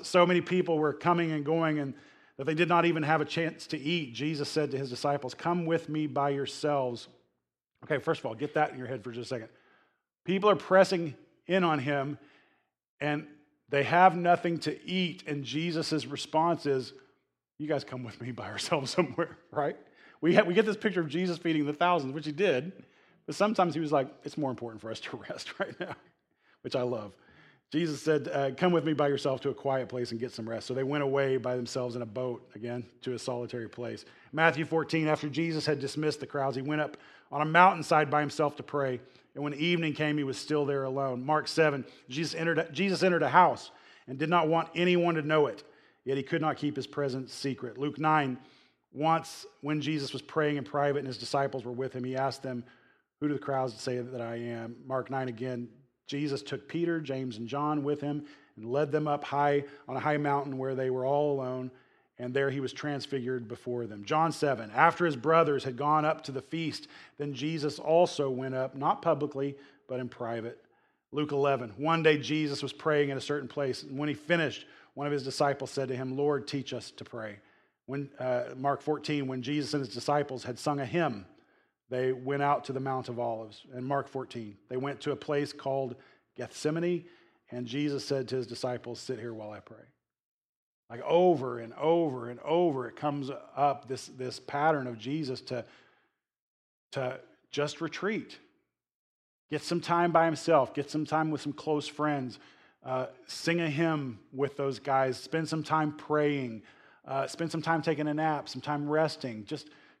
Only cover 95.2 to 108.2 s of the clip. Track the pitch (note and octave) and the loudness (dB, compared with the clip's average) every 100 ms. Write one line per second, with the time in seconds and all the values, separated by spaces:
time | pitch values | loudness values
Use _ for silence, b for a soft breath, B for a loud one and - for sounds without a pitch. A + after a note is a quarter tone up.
95.2 | C3+ B2 - A#2+ A2+ b b b b b | -4 -6 -6 -8 -8 b b b b b
96.2 | _ _ _ _ _ _ _ C#3 B2+ C3 | _ _ _ _ _ _ _ -6 -6 -8
97.2 | - _ _ - D3 - D#3+ - F#3+ G#3 | -16 _ _ -4 -2 -2 -8 -4 -2 -2
98.2 | - - _ _ _ _ _ _ _ _ | -6 -16 _ _ _ _ _ _ _ _
99.2 | _ _ _ D3 - F3 - E3+ F3 E3 | _ _ _ -8 -2 -2 2 2 6 6
100.2 | E3 D3 - D#3 B2+ - C#3 D3+ D3+ D#3 | 4 2 4 6 6 -2 -4 -4 0 0
101.2 | D#3 D3 D3 - - D3+ C#3+ - D3+ C#3+ | 2 -2 -4 -6 -2 -2 -2 -2 0 0
102.2 | B2+ G#2+ b b b b C3 C3 B2+ - | -4 -10 b b b b -6 -4 -4 -10
103.2 | - - E3 E3+ E3 C#3+ E3 D#3 C3+ G#2+ | -16 -6 -2 0 0 0 0 0 -4 -10
104.2 | - C3 C#3 - C#3 B2 - C3+ C3 B2 | -12 -4 -4 -2 -4 -4 0 2 2 -2
105.2 | - D#3+ D#3 D#3+ D3+ D#3+ D3+ D3+ - D3+ | -4 -4 -2 -4 0 2 0 -4 -2 2
106.2 | D3 C#3+ B2+ A2 b b b b - C3+ | 2 0 -4 -8 b b b b -6 -4
107.2 | C3+ - E3 E3 D#3+ E3 E3 D3 D3+ D3 | -4 -4 -4 -2 0 0 2 0 0 0